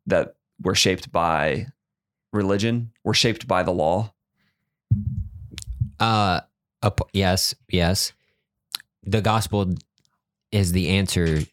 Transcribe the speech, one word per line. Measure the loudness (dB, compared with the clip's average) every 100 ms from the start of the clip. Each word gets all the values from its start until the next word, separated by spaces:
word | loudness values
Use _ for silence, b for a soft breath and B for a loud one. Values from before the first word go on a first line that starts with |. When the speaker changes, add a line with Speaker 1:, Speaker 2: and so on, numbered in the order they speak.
| 0
Speaker 1:
that | 0 0 -6 _ -6
we're | -2
shaped | 2 2 0 -2
by | -2 0 2 0 -2 -6 -12 _ _ _ _ _
religion? | -2 0 2 0 -2 -4 -6
We're | -2
shaped | 0 0 0 -2
by | 0
the | 0
law? | 0 0 0 -2 -10 _ _ _ _ _ _ -2 -2 -2 -6 -8 -12 -18 -16 -12 -6 -6 -2
Speaker 2:
Uh, | 0 2 2 0 -4 _ _ _
a | -2
p-, | -2 -2
yes, | 0 2 2 0 -6 -2
yes. | 0 2 0 -4 -8 _ _ _ _ _ -14 _ _
The | -4 0
gospel | 2 0 0 0 0 -2 -8 _ _ _ _ _ _
is | 0 2
the | 2 2
answer, | 2 0 0 2 0 -2